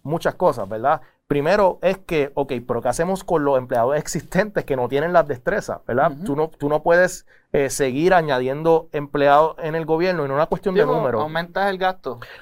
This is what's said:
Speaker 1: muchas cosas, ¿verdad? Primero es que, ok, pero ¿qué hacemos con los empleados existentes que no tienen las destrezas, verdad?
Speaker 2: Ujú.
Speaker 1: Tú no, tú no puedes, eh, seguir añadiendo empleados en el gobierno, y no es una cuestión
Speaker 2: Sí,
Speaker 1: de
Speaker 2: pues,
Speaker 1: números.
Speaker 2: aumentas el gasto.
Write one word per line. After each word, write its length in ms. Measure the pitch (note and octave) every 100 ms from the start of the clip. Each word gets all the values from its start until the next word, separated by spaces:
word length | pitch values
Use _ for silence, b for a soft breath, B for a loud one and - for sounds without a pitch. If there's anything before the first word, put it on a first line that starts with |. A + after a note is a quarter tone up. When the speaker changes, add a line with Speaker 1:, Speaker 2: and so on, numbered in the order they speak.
Speaker 1:
muchas 320 | C3+ E3 D#3+ -
cosas, 320 | F3+ A#2+ G2
¿verdad? 340 | A2 B2+ D3+ b b _
Primero 500 | C#3+ C#3+ G#3 F#3+ -
es 160 | F3 F#3+
que, 340 | - D#3+ C#3
ok, 200 | - C#3 B2 A#2+
pero 160 | A#2
¿qué 60 | A#2+
hacemos 340 | A#2+ E3+ F#3+
con 220 | - E3
los 120 | C#3+ C3+
empleados 380 | B2 B2 A#2+ D3+
existentes 680 | - E3+ - F3 G#3+ F#3
que 100 | -
no 140 | C3 B2
tienen 240 | C3+ D#3+
las 160 | F3+ D3+
destrezas, 500 | A#2+ - G3+ - F#2+ -
verdad? 240 | A#2+ D#3+
Speaker 2:
Ujú. 140 | C#3
Speaker 1:
Tú 100 | G3
no, 140 | C#3+ D#3+
tú 200 | - C#3+
no 140 | D3+
puedes, 420 | E3+ E3+ F3+ - b b b
eh, 160 | D3 C3+
seguir 460 | - C3+ B2+ F3
añadiendo 760 | F3+ D#3 B2+ B2+ C#3+ D#3+ E3 E3
empleados 640 | D3 C#3+ - C#3+ C#3+ D#3 -
en 160 | D#3+
el 100 | D#3+
gobierno, 400 | D#3 D#3+ F#3 F3
y 40 | C#3
no 60 |
es 40 | C3+
una 80 | E3
cuestión 260 | F#3 G3
Speaker 2:
Sí, 60 | F#3
Speaker 1:
de 60 | -
Speaker 2:
pues, 100 | D#3+
Speaker 1:
números. 240 | C#3+ A2+
Speaker 2:
aumentas 480 | D#3 D#3+ F3 F#3+ G3+
el 100 | F#3+
gasto. 420 | F#3 F#3 - A#2+ B B